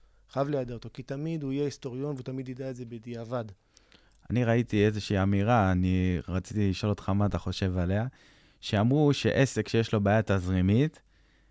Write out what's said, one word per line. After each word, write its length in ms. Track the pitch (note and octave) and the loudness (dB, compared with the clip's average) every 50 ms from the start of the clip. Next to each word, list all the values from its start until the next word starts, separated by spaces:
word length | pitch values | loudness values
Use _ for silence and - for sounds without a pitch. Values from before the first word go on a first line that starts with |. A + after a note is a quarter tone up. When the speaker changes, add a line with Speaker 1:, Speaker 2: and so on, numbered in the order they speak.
| - _ _ _ _ _ | -20 _ _ _ _ _
Speaker 1:
חייב 200 | - B2+ C#3 C#3+ | -4 -2 -2 0
ליידע 260 | D3 C3+ B2+ A#2+ A#2+ | -2 -4 -4 -6 -8
אותו, 140 | A2+ - A2+ - | -12 -12 -14 -14
כי 100 | - A#2+ | -14 -12
תמיד 400 | - C#3 C#3 D3+ D#3+ E3 D#3+ C#3+ | -10 -8 -8 -6 -6 -6 -6 -6
הוא 100 | C3+ C3+ | -4 -2
יהיה 120 | C#3 D3 | -2 -2
היסטוריון, 500 | C#3+ - - - C3+ A#2+ B2+ C#3 D3 D3 | -2 -4 -6 -10 -10 -8 -6 -6 -6 -8
והוא 100 | B2+ B2 | -8 -10
תמיד 240 | C3 C3 C3+ C3 B2+ | -10 -10 -10 -10 -10
ידע 220 | B2+ B2+ C3+ C3+ | -10 -10 -10 -10
את 60 | C3 | -10
זה 80 | B2 B2 | -10 -12
בדיעבד. 600 | A#2 A#2+ A2+ A2+ A#2+ A#2 A#2 A#2 A2+ C3 B2 A2+ G#2+ F#2+ _ _ _ _ - _ _ _ - _ _ _ _ _ - | -12 -12 -14 -12 -12 -10 -10 -8 -6 -6 -6 -6 -6 -12 _ _ _ _ -20 _ _ _ -20 _ _ _ _ _ -2
Speaker 2:
אני 140 | - A#2+ B2 | 0 2 2
ראיתי 420 | A2+ A2+ A#2+ A#2 - - G#2 G2+ | 4 2 2 2 2 2 4 4
איזושהי 360 | G#2+ G#2 G#2+ - - G#2 F#2+ F#2+ | 4 2 0 -2 0 0 2 2
אמירה, 500 | G2 G2+ G2 G2+ A2 B2 A#2 G2 F#2+ F#2 | 2 2 2 2 4 4 4 4 4 4
אני 460 | F2+ F2+ F#2 F#2 F#2 F#2 F#2 F2+ D#2+ - - | 2 2 2 2 2 2 2 0 -2 -2 -4
רציתי 420 | E2+ F#2+ F2+ - - G#2+ G#2 G2 | -4 -4 -4 -4 -2 0 0 0
לשאול 200 | F2+ - - G#2 | 0 0 0 -2
אותך 180 | G2+ - - - | -2 -2 -2 -2
מה 180 | G2 G2+ G#2 | 0 0 0
אתה 120 | G2 - F2 | 0 0 -2
חושב 400 | - F#2 F2+ - G2+ F#2+ F2+ F#2 | -4 -4 -4 -2 -2 -2 0 0
עליה, 280 | F2 F2+ F#2+ G#2 A#2 C3+ - _ _ _ _ _ _ _ _ _ | 0 0 0 -2 -2 -4 -8 _ _ _ _ _ _ _ _ _
שאמרו 520 | - - - G2 G#2+ A#2+ C3+ D3+ D3+ C#3+ C#3 | -8 -2 0 2 2 4 4 4 4 4 2
שעסק 540 | - - A2 - - C3+ B2+ - A2 G#2 - | 2 0 0 2 2 2 2 0 -4 -4 0
שיש 240 | - A#2 A2+ - - | 0 0 0 2 0
לו 80 | G#2+ | 2
בעיה 220 | G2+ G2+ G#2 A2 G#2 | 2 4 4 2 2
תזרימית, 800 | - G2 G2 F2 F2+ F#2 F2+ F2+ F#2+ G#2 A#2 D3 D#3+ - - _ _ _ _ _ _ _ _ _ _ | 2 0 0 0 0 0 2 4 4 4 4 2 0 -2 -10 _ _ _ _ _ _ _ _ _ _